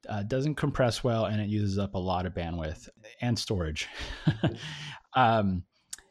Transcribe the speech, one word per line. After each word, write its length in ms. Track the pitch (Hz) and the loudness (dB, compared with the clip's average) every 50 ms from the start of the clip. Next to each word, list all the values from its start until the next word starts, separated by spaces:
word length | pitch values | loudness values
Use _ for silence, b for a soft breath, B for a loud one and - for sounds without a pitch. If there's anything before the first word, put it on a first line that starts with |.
| - | -10
uh, 160 | - 110 104 | -6 -6 -4
doesn't 340 | 101 104 131 131 135 151 147 | -2 -2 0 0 0 0 0
compress 460 | - - 143 - - 131 120 110 - | 0 0 0 2 4 2 2 2 2
well, 220 | - 127 117 113 110 | 0 0 2 2 2
and 160 | 90 107 104 | 2 0 0
it 80 | 104 101 | 0 0
uses 300 | 107 104 104 98 95 101 | 0 0 2 2 0 0
up 160 | 101 98 - | -2 -2 -2
a 40 | 95 | -2
lot 280 | 90 92 92 92 90 | 0 0 0 0 0
of 80 | 90 85 | -2 -2
bandwidth 540 | 87 85 82 87 87 78 78 78 - - - - _ - 110 - - | -4 -4 -2 -2 -4 -4 -4 -6 -8 -12 -18 -20 _ -20 -20 -8 -2
and 160 | 123 120 117 - | 0 0 0 0
storage. 500 | - - 110 92 85 78 76 - - B B B B B B B B | 0 0 0 0 0 -2 -2 -4 -6 B B B B B B B B
<laughs> 880 | 151 - - - - 170 - - - - - - 147 - - - _ - | 0 2 2 0 -2 -2 -4 -10 -12 -12 -12 -12 -12 -14 -16 -12 _ 4
Um, 500 | 131 127 113 113 110 104 98 92 87 - _ B B B B B B B B | 4 6 6 6 6 4 2 2 0 -4 _ B B B B B B B B